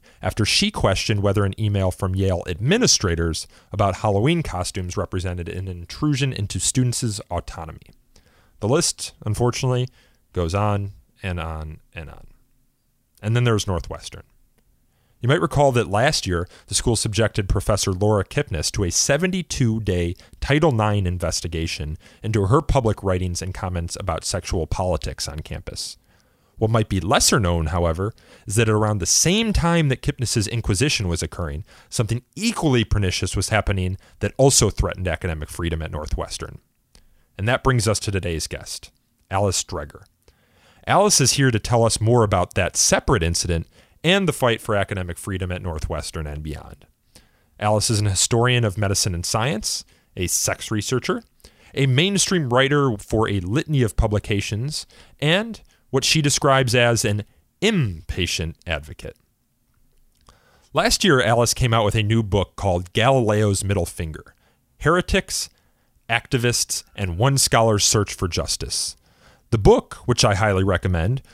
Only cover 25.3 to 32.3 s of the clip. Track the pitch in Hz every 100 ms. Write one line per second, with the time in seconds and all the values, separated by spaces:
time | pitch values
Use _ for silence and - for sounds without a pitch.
25.3 | 76 - - - - - - _ _ _
26.3 | _ _ - 110 113 107 95 85 160 -
27.3 | 156 90 85 78 85 85 80 101 - -
28.3 | - - 104 110 107 107 104 101 - 160
29.3 | 208 226 - 170 170 147 127 - - 120
30.3 | 117 95 117 - 95 143 - 92 85 80
31.3 | - 82 73 - - _ - 107 117 -